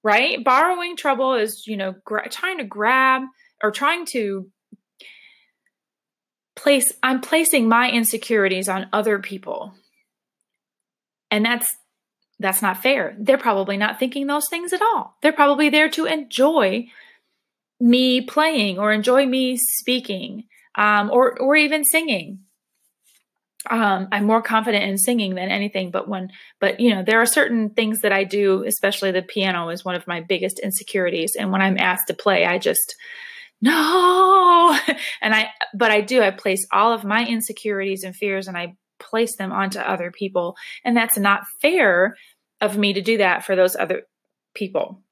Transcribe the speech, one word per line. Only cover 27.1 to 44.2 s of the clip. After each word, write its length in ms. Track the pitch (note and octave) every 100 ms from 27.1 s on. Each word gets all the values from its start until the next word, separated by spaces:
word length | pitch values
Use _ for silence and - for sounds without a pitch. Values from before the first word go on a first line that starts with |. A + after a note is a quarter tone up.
| A3+
are 60 | A#3
certain 440 | D4+ - A#3 G#3+
things 300 | G#3+ A3 A3
that 120 | G#3
I 120 | G3
do, 400 | G3 G3+ G3 F#3+
especially 460 | G3 - G3 G3+ G3
the 120 | F#3
piano 460 | F3+ G#3 F#3+ F3 E3
is 160 | F3+
one 100 | F#3
of 120 | F3 F3+
my 140 | E3+
biggest 380 | E3+ F#3 F#3+ F#3+
insecurities. 760 | G3 F#3+ - G3 F3+ F3 D#3+ -
And 140 | G3
when 80 | F#3+
I'm 180 | F#3+ F#3+
asked 280 | F#3 F#3 -
to 80 |
play, 320 | F#3 G3+ F3+ F3
I 120 | F3+
just, 380 | - - - - - - - - - _
"No." 1160 | A#3 D#4+ D4+ F#4 F4+ F4+ F#4+ F#4+ F4+ E4+ E4+ C#4+
<laughs> 60 | - D4 - -
And 140 | A3
I, 160 | G#3+ G#3+ - -
but 160 | G3+ A3+
I 100 | G#3
do, 220 | G3+ B3+
I 80 | G3+
place 360 | F#3+ G3+ F#3+ -
all 200 | G3 A3+
of 120 | A3+
my 220 | G3+ A3 A#3
insecurities 760 | A3+ A3 G#3+ A3 G3 G3 F#3+
and 100 | F#3+
fears 340 | F#3 G#3 F#3+ F#3+
and 80 | F3
I 200 | F3 F3+ _ _
place 360 | - A3 A#3 -
them 160 | F#3+
onto 260 | F#3+ G3 G3
other 320 | - F#3 F3
people. 460 | - G3 F#3+ F3 - - -
And 120 | B3 A#3
that's 220 | A3+ G#3
not 240 | G3+ G3+ - -
fair 560 | D4 F4+ A3 F3 G3 - - _ _ _
of 180 | G#3 G3+
me 140 | G#3
to 80 | G3
do 180 | F#3+ A3+
that 260 | F#3+ F3
for 120 | - F#3
those 200 | F#3 -
other 260 | F3 F#3 - _